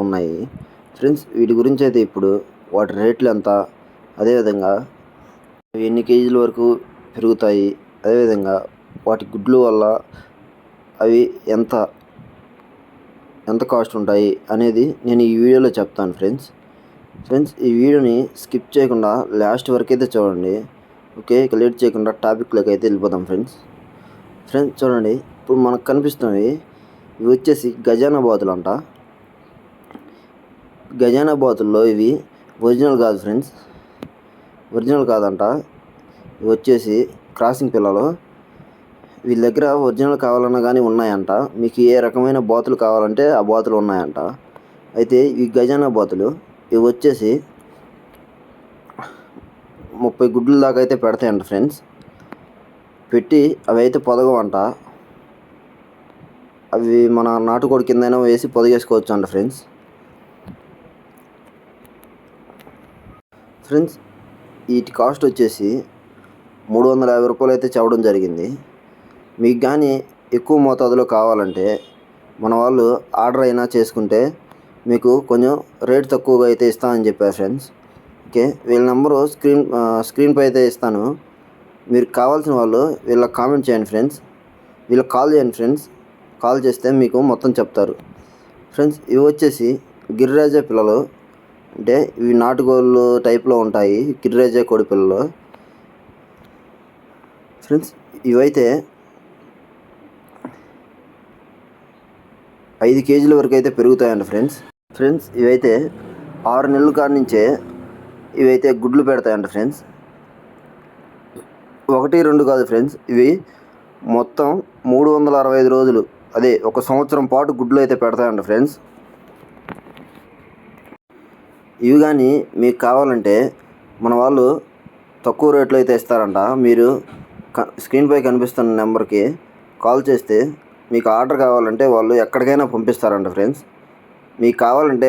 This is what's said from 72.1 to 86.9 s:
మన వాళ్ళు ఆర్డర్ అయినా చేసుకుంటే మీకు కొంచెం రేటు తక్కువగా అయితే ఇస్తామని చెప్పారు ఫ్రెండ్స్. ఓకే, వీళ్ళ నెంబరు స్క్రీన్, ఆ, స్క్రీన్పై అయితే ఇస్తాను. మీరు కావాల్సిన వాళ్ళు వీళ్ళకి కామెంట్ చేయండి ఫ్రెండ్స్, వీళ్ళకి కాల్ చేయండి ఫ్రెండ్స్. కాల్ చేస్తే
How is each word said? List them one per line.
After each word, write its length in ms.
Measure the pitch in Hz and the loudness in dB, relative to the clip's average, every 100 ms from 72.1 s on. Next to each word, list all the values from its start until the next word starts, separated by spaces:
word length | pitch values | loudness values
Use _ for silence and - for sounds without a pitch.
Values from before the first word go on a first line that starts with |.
| _ _ - | _ _ -8
మన 100 | 110 117 | -2 0
వాళ్ళు 260 | 120 127 117 120 - - | 0 2 2 0 -4 -4
ఆర్డర్ 200 | 117 127 127 | -2 0 0
అయినా 180 | 120 120 120 | 0 -2 -2
చేసుకుంటే 460 | 110 - 104 107 135 160 - - _ - 120 | -2 -2 -2 0 0 -4 -18 -20 _ -16 -4
మీకు 200 | 120 123 131 135 | 0 2 0 0
కొంచెం 240 | 120 127 147 - _ 113 | 0 2 0 -6 _ -2
రేటు 180 | 131 135 | 0 0
తక్కువగా 320 | 135 - 127 123 | -4 0 2 4
అయితే 140 | 117 123 | 2 0
ఇస్తామని 340 | 107 127 120 110 | 0 -2 0 -2
చెప్పారు 260 | 101 101 98 | 0 -2 -2
ఫ్రెండ్స్. 300 | 98 135 - - _ - _ - - | -6 -6 -12 -20 _ -20 _ -20 -6
ఓకే, 180 | 120 127 - - | -2 -2 -2 -2
వీళ్ళ 120 | 120 123 | 2 2
నెంబరు 300 | 127 143 139 147 | 2 0 0 -2
స్క్రీన్, 280 | - 143 143 139 120 | -2 0 2 0 -2
ఆ, 40 | 117 113 113 | -2 -2 -4
స్క్రీన్పై 340 | - 143 147 135 | 0 0 2 2
అయితే 140 | 123 127 | 2 0
ఇస్తాను. 320 | 120 120 104 110 156 - _ _ _ _ _ - | 0 -4 -2 -4 -6 -14 _ _ _ _ _ -2
మీరు 140 | 120 120 - | 0 0 0
కావాల్సిన 380 | 123 151 151 131 | 0 0 0 -2
వాళ్ళు 200 | 117 117 160 147 - | 0 0 0 -4 -2
వీళ్ళకి 260 | 120 120 - | 0 0 -2
కామెంట్ 300 | 123 143 127 | -2 -2 0
చేయండి 200 | 113 101 | -2 -2
ఫ్రెండ్స్, 260 | 107 135 143 - - _ _ _ _ - | -2 -4 -6 -20 -20 _ _ _ _ -2
వీళ్ళకి 220 | 123 127 | 0 0
కాల్ 160 | 131 147 | -2 2
చేయండి 200 | 151 123 113 | 2 0 -2
ఫ్రెండ్స్. 260 | 117 147 - - - _ - - | -2 -4 -6 -20 -20 _ -20 -6
కాల్ 180 | 117 131 | -2 0
చేస్తే 260 | 127 120 127 | 0 -2 0